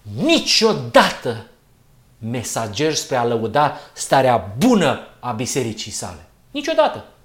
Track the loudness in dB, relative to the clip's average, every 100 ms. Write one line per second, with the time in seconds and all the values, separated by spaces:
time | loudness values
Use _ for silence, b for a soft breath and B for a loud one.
0 | -12 -4 2 2 2 2 2 0 2 4
1 | 4 -2 -6 -8 -12 _ _ _ _ _
2 | _ _ -8 -6 -6 -6 -6 -2 0 0
3 | -2 0 0 0 0 2 2 B B -12
4 | 2 4 4 2 -2 2 4 4 2 0
5 | -8 -12 -8 -6 -4 -4 -4 -6 -10 -10
6 | -10 -14 -20 _ _ -8 -2 2 2 -2
7 | -16 _